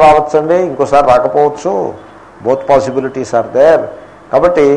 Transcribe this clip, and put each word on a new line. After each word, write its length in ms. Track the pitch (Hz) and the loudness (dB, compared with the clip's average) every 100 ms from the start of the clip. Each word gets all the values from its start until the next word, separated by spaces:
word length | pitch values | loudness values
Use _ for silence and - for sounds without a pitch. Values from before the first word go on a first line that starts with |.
రావచ్చండి, 540 | 156 151 151 156 156 180 180 | 4 4 2 -2 0 -2 -2
ఇంకోసారి 360 | 135 139 143 135 | -4 0 0 2
రాకపోవచ్చు. 600 | 123 127 139 147 147 175 196 - - - - - - 107 | 0 0 0 -2 -2 -6 -4 -6 -10 -20 -20 -20 -10 -4
Both 160 | 135 - | -4 0
possibilities 640 | 139 135 127 131 131 127 117 | 0 0 -4 -6 -8 -4 -4
are 100 | 107 123 | -2 2
there. 260 | 151 156 - - - - - | 2 2 -2 -12 -20 -20 -6
కాబట్టి 360 | 135 175 175 143 | 0 0 2 0